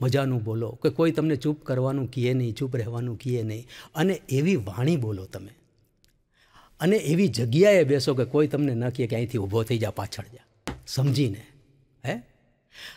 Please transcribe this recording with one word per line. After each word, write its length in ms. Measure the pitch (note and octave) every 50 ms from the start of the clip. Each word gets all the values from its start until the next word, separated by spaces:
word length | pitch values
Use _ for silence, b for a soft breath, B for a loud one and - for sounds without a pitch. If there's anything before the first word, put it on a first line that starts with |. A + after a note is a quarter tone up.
મજાનું 420 | B2+ B2+ B2 C#3 C#3 C3+ B2+ A#2+ G#2
બોલો, 240 | A2 A2 A2+ A#2 A2
કે 220 | A#2+ - - D3+
કોઈ 200 | - - E3 E3
તમને 260 | D#3+ D#3+ D#3 D#3+ D3+
ચૂપ 260 | C3+ - D3+ D3+ D3
કરવાનું 480 | - - C3 B2+ B2+ C3 C3+ C#3 B2+ -
કહે 240 | - B2+ A#2+ B2 B2+
નહીં, 200 | B2+ B2 A#2 G#2
ચૂપ 220 | - C#3 C3 B2+
રહેવાનું 400 | B2 G#2 A#2 A#2 A#2+ B2 B2 A2+
કહે 260 | - - B2+ B2 A#2+
નહીં, 240 | A2 A2 G#2+ A2 B2 B B B B B _
અને 260 | D#3 D#3 F#3+ F#3 - - -
એવી 280 | C3 C3+ D3 F#3 G3
વાણી 400 | C#3 G2 G#2 F#2+ A#2 B2 D#3 F3
બોલો 280 | D3 A#2 A2 G#2 F#2 F#2
તમે, 260 | - - F#2 G2 G2+ - _ _ _ _ _ _ _ _ _ _ _ _ _ _ _ b b b b b b b b b _
અને 160 | D3 F3+ G#3
એવી 320 | A3 - C3+ D#3+ F3 G3+ D#3
જગ્યાએ 560 | - - C#3+ A2+ A#2+ D#3+ G3 G#3 G3+ F3+ D3+
બેસો 300 | B2+ C#3+ C#3 - D#3 C3+
કે 100 | B2+ A#2+
કોઈ 220 | B2+ - D3 D#3
તમને 280 | D3 D3 C#3 D3 C#3 A#2+
ન 160 | A#2 A#2+ B2+
કહે 160 | B2+ - B2
કે 100 | G#2+ B2
"અહીંથી 220 | A2+ A#2+ G#2+ - A2+
ઊભો 240 | F#2+ F#2+ G2+ A2+
થઈ 160 | A2 - B2+ A2
જા, 120 | A2 G2+
પાછળ 340 | - - G2+ - - - G2 - -
જા," 400 | - _ _ _ _ _ - - - -
સમજીને. 600 | - - C3 C3 C#3+ B2 C#3 C#3+ A2+ G2 - - - - _ _ _ _ _ _ _ _ _ -
હે? 160 | C3 F3+ B3 - _ _ _ _ _ _ _ _ B B B B B B